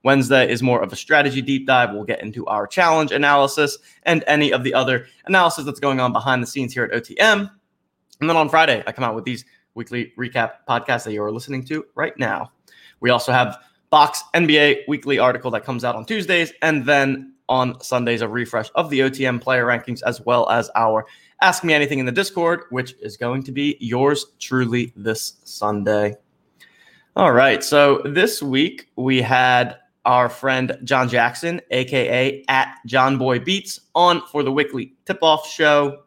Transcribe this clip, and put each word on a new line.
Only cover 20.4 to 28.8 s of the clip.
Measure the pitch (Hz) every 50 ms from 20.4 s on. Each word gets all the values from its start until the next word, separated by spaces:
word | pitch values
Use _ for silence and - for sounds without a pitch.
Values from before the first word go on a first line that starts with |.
| - -
as | 110 120 113 - -
our | 110 113 110 110 110 110 - - _ _ _ _ _
Ask | - 185 180 - -
Me | 165
Anything | 156 147 147 139 151 135
in | 127
the | 123
Discord, | 120 180 196 190 - 180 170 165 175 175 - _
which | 123 127 123 123 - _
is | - 107 104
going | _ 123 120 123 135 135
to | 135
be | 131 139 143 147 143 _
yours | - 113 120 123 135 143 147 143 - _ _ _
truly | - - 131 127 127 117 120 123 117 120 _
this | 98 101 110 110 - - - _ _ _
Sunday. | - - - 104 104 104 104 98 104 107 104 104 104 104 _ _ _ _ _ _ _ _ _ - _ _ _ _ _ _ _ _ _ _
All | - 190 160
right, | 123 123 135 135 - - -
so | - 147 143 143 143 139 - -
this | 143 143 175 196 233 - -
week | 147 139 131 135 151 - 131 -